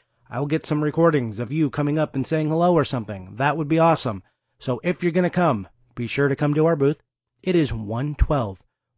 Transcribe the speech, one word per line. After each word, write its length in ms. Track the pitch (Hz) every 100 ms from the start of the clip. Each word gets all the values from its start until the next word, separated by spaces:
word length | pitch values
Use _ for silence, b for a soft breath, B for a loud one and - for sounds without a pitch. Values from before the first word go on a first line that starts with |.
| _ _ _
I'll 160 | 120 147
get 200 | 156 -
some 160 | 151
recordings 560 | 151 151 165 147 117 101
of 140 | 117
you 180 | 151 151
coming 280 | - 147 156
up 160 | 147
and 120 | 147 127
saying 220 | 160 151
hello 260 | 160 175
or 100 | 170
something. 520 | 131 127 107 98 92 104
That 200 | 143 151
would 120 | 147
be 100 | 160
awesome. 440 | 165 143 123 98 - _ _ _
So 220 | - 123
if 180 | 175 170
you're 100 | 175
gonna 180 | 165 175
come, 380 | 180 170 110 95 _ _
be 120 | - 117
sure 220 | - 143
to 80 | 135
come 180 | 147
to 120 | 147 160
our 100 | 160
booth. 260 | 139 156 _ _ _ _
It 140 | 185 175
is 160 | 135
one 420 | 113 101 113 147
twelve. 480 | 147 - 147 107 95 _ _ _